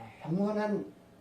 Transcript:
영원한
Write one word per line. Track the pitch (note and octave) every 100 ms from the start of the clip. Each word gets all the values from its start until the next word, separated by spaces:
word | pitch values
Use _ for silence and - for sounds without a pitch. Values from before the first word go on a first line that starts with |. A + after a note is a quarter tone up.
| A2+ -
영원한 | D3 F3+ G3+ G#3 G#3 F#3+ - - - -